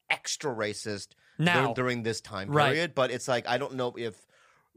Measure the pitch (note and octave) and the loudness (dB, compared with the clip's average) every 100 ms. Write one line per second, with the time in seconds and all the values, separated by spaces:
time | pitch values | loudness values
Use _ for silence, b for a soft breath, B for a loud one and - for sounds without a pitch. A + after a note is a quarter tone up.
0 | - - - - D3 A2+ G#2+ G#2 A2 G2+ | -4 -4 -4 -4 -4 -2 -4 -4 -6 -8
1 | - _ b b E3 F3 C3+ A#2 B2+ A#2+ | -8 _ b b 2 4 2 2 0 0
2 | A2+ A2 - G2+ G2+ D3 C#3+ D3+ E3+ C3+ | -2 -4 -6 -8 2 4 6 4 0 0
3 | B2+ A#2+ - A#2+ - B2 C3+ C3 B2 - | 0 0 0 0 2 0 -2 -2 -4 -2
4 | A#2 G2 _ b b b b | -8 -8 _ b b b b